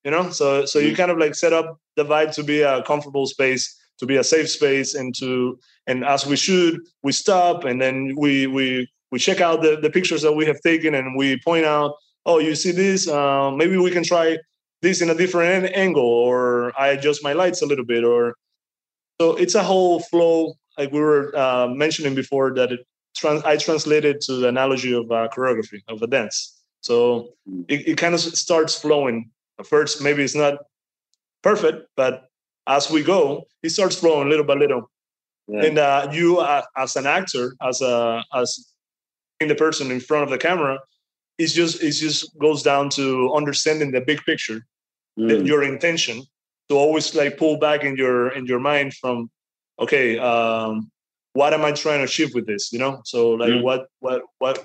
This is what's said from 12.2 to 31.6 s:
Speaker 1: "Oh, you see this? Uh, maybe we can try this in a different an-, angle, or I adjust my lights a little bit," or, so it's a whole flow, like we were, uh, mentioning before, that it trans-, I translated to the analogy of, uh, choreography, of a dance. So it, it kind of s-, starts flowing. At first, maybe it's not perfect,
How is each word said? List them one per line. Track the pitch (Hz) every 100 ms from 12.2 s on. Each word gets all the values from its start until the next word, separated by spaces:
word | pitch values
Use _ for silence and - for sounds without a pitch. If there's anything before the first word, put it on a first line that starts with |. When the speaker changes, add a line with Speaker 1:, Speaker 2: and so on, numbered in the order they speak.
| -
Speaker 1:
"Oh, | 165
you | 156
see | 151 185
this? | 175 196 190 170
Uh, | 147 143 139 139
maybe | 135 170 190
we | 180
can | 175
try | 165 170 165 160 - _ _ _
this | 175 175
in | 170
a |
different | 165 180 175 170 190 185
an-, |
angle, | 202 190 151
or | 120 117 123 127 123 120 120 135
I | 139
adjust | 139 147 147
my | 147
lights | 151 180 180
a | 147
little | 143
bit," | 117 117
or, | 117 120 120 - _ _ _ _ _ _ _ -
so | 165 165
it's | 180
a | 214
whole | 180 190 180 165
flow, | - 170 165 165 160 - _ -
like | 139
we | 147
were, | 151 147 139 151
uh, | 131 123 123
mentioning | 131 156 160 147
before, | 135 127 139 135
that | 127 123
it | 123 - _ _ -
trans-, | 160 151
I | 156 151
translated | - 156 151 151 147 139
to | -
the | 131 123
analogy | 127 135 131 127
of, | 120 113
uh, | 113 113
choreography, | - 127 113 104 104 101
of | 110
a | 117
dance. | 131 104 - - _ _ _
So | - 120 120 120 120 _ - 92 87
it, | 143 160
it | 151
kind | 170
of | 170
s-, | 165 -
starts | - 165 156 -
flowing. | 151 147 131 117 113 _ _ -
At | 98
first, | 151 147 -
maybe | 143 147
it's | 135
not | 143 147 143 - _ _ _ _ _ _ _
perfect, | 196 208